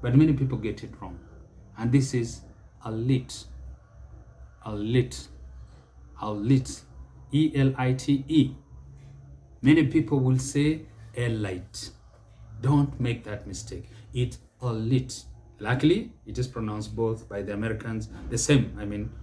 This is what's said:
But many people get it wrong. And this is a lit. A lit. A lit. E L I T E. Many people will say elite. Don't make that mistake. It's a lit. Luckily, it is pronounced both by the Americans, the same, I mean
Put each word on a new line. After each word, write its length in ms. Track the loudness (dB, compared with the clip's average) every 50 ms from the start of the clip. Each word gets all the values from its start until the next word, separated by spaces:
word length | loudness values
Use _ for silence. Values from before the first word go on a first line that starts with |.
But 140 | -2 4 6
many 180 | 6 8 8 6
people 240 | 2 0 -2 -2
get 260 | -4 -4 -6 -6 -6 -10
it 80 | -14 -14 -14
wrong. 180 | -14 -14 -14 -14 -16 -20 -20 -20 -20 -20 -20 -20 -20 -20 -14
And 140 | -6 -2 2
this 220 | 4 4 2 4 0
is 280 | -2 -4 -4 -6 -12 -16 -18 -20 -20 -20 -20 _ -14 -10
a 80 | -6
lit. 540 | -6 -4 0 2 0 0 0 -4 -12 -14 -14 -16 -16 -16 -16 -16 -16 -18 -20 -20 -20 -20 -20 -20 -20 -20 -20 -20 -20 -20 -20 -20 -20 -16 -12
A 80 | -8 -6
lit. 540 | -4 -2 2 2 2 2 2 -2 -12 -14 -14 -18 -18 -18 -18 -18 -18 -18 -20 -20 -20 -20 _ _ -20 -20 -20 -16 -10
A 100 | -6 -6
lit. 500 | -4 -2 2 4 4 4 4 0 -10 -14 -16 -20 -20 -20 -20 -20 -20 -20 -20 -2
E 200 | 2 2 2 4 4
L 180 | 4 4 4 4
I 160 | 2 2 2 2
T 300 | 0 2 2 2 2 2
E. 240 | 2 4 4 4 4 2 -10 -16 -20 -20 -20 -20 -20 -20 -20 -20 -20 -20 -20 -20 -20 -20 -20 -20 -20 -20 -2
Many 260 | 4 6 6 8 6
people 320 | 4 4 2 0 2 2 2
will 180 | 4 4 2
say 480 | 2 0 -2 -2 0 2 2 0 -2 -4 -14 -20 -20 -20 -16 -8
elite. 760 | -4 -2 -2 -2 -2 -2 -4 -4 -6 -10 -12 -14 -14 -14 -14 -16 -18 -20 -20 -20 -20 -20 -20 -20 -20 -20 -18 -16 -4
Don't 380 | 0 4 4 6 4 4 0 -2
make 240 | -2 -2 -2 -2 -4
that 240 | -8 -10 -8 -8
mistake. 420 | -10 -12 -12 -12 -12 -12 -12 -12 -14 -18 -20 -20 -10 -2
It's 240 | -2 -2 -2 -2 -8 -18 -20 _ _
a 100 | -6 -4
lit. 520 | -4 -2 -2 2 2 2 0 0 -8 -14 -14 -16 -20 -20 -20 -20 -20 -12
Luckily, 520 | -2 0 0 4 4 4 4 4 0 -6 -12 -18 -16
it 120 | -12 -6
is 100 | -4 -4
pronounced 480 | -4 -4 -6 -4 -4 -4 -4 -6 -6 -4
both 320 | -2 0 0 0 -2 -6
by 140 | -10 -8 -8
the 120 | -6 -4 -4
Americans, 560 | -2 -2 -2 -2 -4 -6 -6 -6 -6 -6 -8 -10 -12 -10 -6
the 80 | -4
same, 380 | -2 2 4 4 4 4 2 -4 -8
I 60 | -8
mean 240 | -6 -6 -6 -6 -8 -10 -12